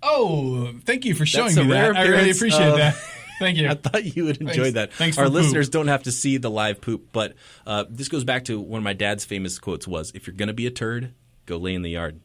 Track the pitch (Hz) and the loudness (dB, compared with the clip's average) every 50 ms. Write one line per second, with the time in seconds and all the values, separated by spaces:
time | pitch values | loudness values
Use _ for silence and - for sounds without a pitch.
0 | - 285 311 285 240 190 160 151 135 131 127 123 120 120 120 120 - - 247 262 | 2 2 2 2 2 2 0 0 -2 -2 -2 -4 -4 -6 -8 -10 -4 -2 -2 -2
1 | 262 247 180 151 156 151 - - 240 233 170 151 143 131 131 131 - - 208 185 | 0 -2 0 0 0 0 2 2 2 4 4 4 4 4 4 4 4 4 4 4
2 | 185 180 190 190 190 190 190 185 226 226 202 156 151 151 151 147 151 151 147 - | 4 6 6 6 6 6 4 4 2 4 4 6 6 6 6 6 4 4 2 0
3 | - - - - - - - - 190 185 180 170 156 143 151 147 - 139 - 220 | -6 -14 -16 -16 -18 -16 -10 -4 -2 0 0 2 2 0 0 -2 -4 -2 -2 -2
4 | 240 180 131 151 175 156 147 - 160 143 170 160 127 131 123 113 107 101 - - | -2 -2 -4 -2 -2 -2 -2 -2 -4 -4 -2 0 0 0 0 0 -4 -4 -4 -2
5 | 170 165 156 - 139 139 135 165 165 151 131 156 143 131 - 160 156 147 143 135 | -2 0 2 2 2 2 4 4 4 4 4 4 2 2 0 0 2 2 0 0
6 | 135 131 120 - - 135 135 135 123 117 107 107 107 107 104 - - - 113 104 | -2 -4 -6 -2 0 0 0 0 0 -2 -2 0 0 -2 -2 -4 -4 -6 -6 -6
7 | - _ _ 113 107 95 - _ - - - - _ 110 107 104 101 - 117 117 | -6 _ _ -2 -2 -2 -4 _ -20 -20 -20 -20 _ -6 -4 -4 -4 -6 -8 -12
8 | 135 - - 156 127 123 127 127 127 - 117 107 101 - 110 113 107 101 98 95 | -8 -6 -4 -4 -2 -2 -2 -2 -2 -4 -6 -6 -6 -8 -8 -6 -4 -4 -4 -2
9 | 104 101 107 101 - - 107 98 95 92 90 - - - 90 78 - - 90 80 | -2 -2 -2 -4 -6 -8 -6 -6 -6 -6 -8 -8 -8 -8 -8 -8 -8 -8 -8 -8
10 | 80 - - 95 - - 95 95 104 104 110 113 117 123 123 - 117 110 117 120 | -8 -8 -12 -14 -16 -16 -8 -6 -6 -4 -4 -4 -6 -6 -4 -4 -6 -4 -4 -4
11 | 123 127 - _ _ _ _ _ _ - 87 82 87 92 92 90 87 85 85 85 | -6 -10 -12 _ _ _ _ _ _ -8 -8 -6 -4 -4 -4 -4 -4 -4 -6 -6
12 | 85 80 78 80 _ | -6 -8 -8 -12 _